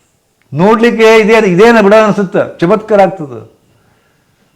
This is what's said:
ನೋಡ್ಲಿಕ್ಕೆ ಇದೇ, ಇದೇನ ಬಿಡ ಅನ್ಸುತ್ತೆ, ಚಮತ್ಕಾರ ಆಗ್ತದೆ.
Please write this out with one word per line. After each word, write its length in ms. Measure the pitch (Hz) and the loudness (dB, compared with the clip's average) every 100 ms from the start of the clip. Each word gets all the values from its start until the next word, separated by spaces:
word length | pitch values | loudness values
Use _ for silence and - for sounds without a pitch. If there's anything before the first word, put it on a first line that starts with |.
| _ _ _ _ - | _ _ _ _ -12
ನೋಡ್ಲಿಕ್ಕೆ 640 | 135 196 220 233 220 220 226 | -2 0 2 0 0 2 2
ಇದೇ, 300 | 208 226 208 | 2 0 0
ಇದೇನ 300 | 175 233 233 | 2 2 2
ಬಿಡ 120 | 196 | 2
ಅನ್ಸುತ್ತೆ, 680 | 220 208 202 185 180 120 - | 2 2 -2 -4 -4 -6 -4
ಚಮತ್ಕಾರ 420 | 170 208 - 208 | -2 -2 -2 0
ಆಗ್ತದೆ. 600 | 190 - 143 113 110 _ _ _ _ _ _ _ _ _ _ | 0 -2 -14 -16 -20 _ _ _ _ _ _ _ _ _ _